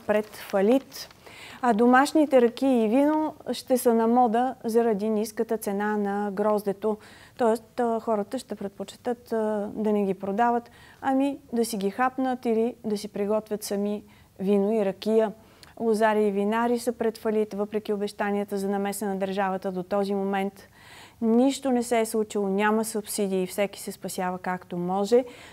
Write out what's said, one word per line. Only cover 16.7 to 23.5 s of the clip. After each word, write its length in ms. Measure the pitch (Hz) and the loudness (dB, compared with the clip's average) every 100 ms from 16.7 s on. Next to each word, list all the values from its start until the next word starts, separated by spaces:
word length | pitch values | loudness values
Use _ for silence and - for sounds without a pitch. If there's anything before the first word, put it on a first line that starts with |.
| 240 | 0
са 140 | 240 | -2
пред 260 | 240 226 220 | -2 -2 -2
фалит, 360 | 226 214 214 | -2 0 -2
въпреки 380 | 202 208 214 214 | -4 -4 -4 -4
обещанията 640 | 202 202 - 208 202 202 202 | -4 -4 -4 -2 -2 -2 -4
за 100 | 196 | -2
намеса 380 | 202 202 196 208 | -2 -2 -2 -4
на 100 | 190 | -2
държавата 560 | 196 190 190 190 196 | -2 -2 -2 -2 -4
до 100 | 185 | -6
този 320 | 180 202 196 | -2 -2 0
момент. 540 | 202 196 196 196 - - - - - - - | -2 -2 -2 -4 -6 -20 -20 -20 -20 -18 -4
Нищо 500 | 226 233 269 269 269 | 2 4 4 2 0
не 120 | 240 | 0
се 180 | 233 233 | 2 0
е 60 | 220 | 0
случило, 420 | 220 214 208 196 | -2 -2 -2 0
няма 360 | 196 214 220 | 2 2 2
субсидии, 600 | 220 214 208 - 196 190 | -2 -6 -6 -2 0 0
всеки 340 | 185 | -2